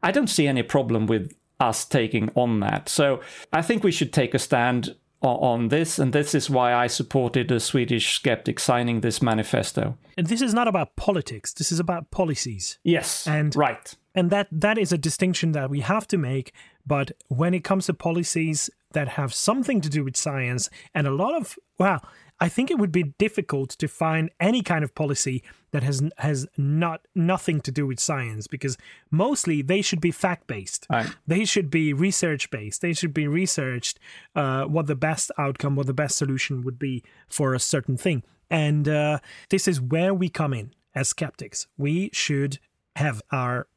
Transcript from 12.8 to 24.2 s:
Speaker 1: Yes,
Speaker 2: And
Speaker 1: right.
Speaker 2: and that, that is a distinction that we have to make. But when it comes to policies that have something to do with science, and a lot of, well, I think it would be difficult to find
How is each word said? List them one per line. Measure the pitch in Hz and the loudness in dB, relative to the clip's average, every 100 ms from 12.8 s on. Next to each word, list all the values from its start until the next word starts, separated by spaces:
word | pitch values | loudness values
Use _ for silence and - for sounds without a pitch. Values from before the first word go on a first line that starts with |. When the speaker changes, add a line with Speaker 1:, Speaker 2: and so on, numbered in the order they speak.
Speaker 1:
Yes, | - 170 - - - | 2 2 2 -4 0
Speaker 2:
And | 151 147 | 0 2
Speaker 1:
right. | 139 143 117 - - _ | 4 2 0 -12 -20 _
Speaker 2:
and | - 175 | 0 2
that, | 202 202 | 2 0
that | 156 208 220 | 0 2 2
is | 175 | 2
a | 175 | 0
distinction | 147 - 185 175 165 | -2 0 0 2 0
that | 151 131 | 0 -2
we | 143 | -2
have | 113 208 214 | 0 -2 0
to | 190 | 0
make. | 135 135 127 - - _ - | 0 -2 -6 -16 -20 _ -4
But | 143 135 - _ | -2 -2 -8 _
when | 127 170 | 0 2
it | 180 | 0
comes | - 190 185 | 0 0 0
to | |
policies | 165 175 170 170 170 160 151 - _ _ | -2 -2 -2 -2 -2 -2 -2 -4 _ _
that | 160 139 | -4 -2
have | - 139 | -2 -4
something | - - 247 254 240 | -2 0 0 2 0
to | 156 | 0
do | 151 | -2
with | 135 127 | -2 -4
science, | 160 139 123 123 - - - | -4 -2 -2 -2 -4 -10 -8
and | - 143 | -2 0
a | |
lot | 139 208 | 0 0
of, | 320 226 - _ _ | 0 -4 -12 _ _
well, | 196 165 - - - _ | 0 0 -6 -20 -20 _
I | 170 | 0
think | - 262 | 0 0
it | 330 | 2
would | 202 | 2
be | 170 151 - | 2 0 0
difficult | 214 214 175 143 135 | 0 0 -2 -2 -4
to | - 151 | -4 -6
find | - 160 160 | -2 0 0